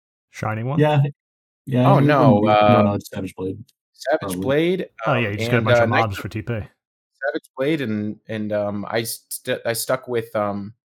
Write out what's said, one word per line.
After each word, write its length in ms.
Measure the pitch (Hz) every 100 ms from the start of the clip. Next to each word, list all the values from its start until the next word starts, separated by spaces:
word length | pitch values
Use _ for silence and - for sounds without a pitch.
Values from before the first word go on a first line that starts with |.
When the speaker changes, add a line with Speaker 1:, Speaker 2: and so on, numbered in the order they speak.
| _ _ _
Speaker 1:
Shiny 320 | - 110 110
one? 160 | 123 147
Speaker 2:
Yeah. 220 | 151 147 143 - _ _ _ _ -
Yeah, 260 | 123 131
Speaker 3:
Oh, 60 | 139
Speaker 2:
it 40 |
Speaker 3:
no, 380 | 143 143 117 104
Speaker 2:
wouldn't 20 | 104 104 104
be, 60 |
no, 60 | 104
Speaker 3:
uh, 40 |
Speaker 2:
no, 100 | 104
it's 160 | 101 -
Savage 240 | 101 95 -
Blade, 260 | 92 98 - _ _
Speaker 3:
Savage 280 | - 131 156
Speaker 2:
probably. 200 | 98 90
Speaker 3:
Blade, 480 | 120 147 170 180 - - 113
Speaker 1:
Oh, 60 |
yeah, 120 | 123 110
Speaker 3:
um, 60 |
Speaker 1:
you 60 | 104
just 120 | 117
get 40 |
a 40 | 120
Speaker 3:
and, 80 | 117
Speaker 1:
bunch 120 | 120
Speaker 3:
uh, 40 |
Speaker 1:
of 40 | 113
Speaker 3:
Knight 100 | 131
Speaker 1:
mobs 160 | 110 98
for 120 | 98
T 100 | 107
P. 100 | -
Speaker 3:
Savage 920 | 110 - _ _ _ _ _ 139 156 - -
Blade, 240 | 139 160
and, 360 | 120 107 107 104 -
and, 240 | 110 104
um, 340 | 104 101 104 -
I 140 | 113
st-, 580 | 113 - - - - 123 -
I 80 |
stuck 340 | 117 - - -
with, 260 | 120 113
um, 380 | 107 104 101 101 -